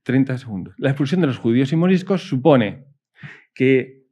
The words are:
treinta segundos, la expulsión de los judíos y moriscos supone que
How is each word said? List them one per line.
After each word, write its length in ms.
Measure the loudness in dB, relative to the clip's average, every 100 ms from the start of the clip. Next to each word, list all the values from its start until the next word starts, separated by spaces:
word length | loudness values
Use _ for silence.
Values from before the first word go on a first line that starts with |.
treinta 340 | -4 -2 0 -4
segundos, 380 | -8 -12 -12 -6
la 120 | -4
expulsión 320 | -2 -2 0
de 60 | 0
los 100 | 0
judíos 360 | 0 0 2
y 20 | 0
moriscos 520 | 2 0 0 -4 -4
supone 580 | 0 4 4 2 -6 -20 _ _ _ -20 -20 _
que 440 | -2 0 2 -2 -14 _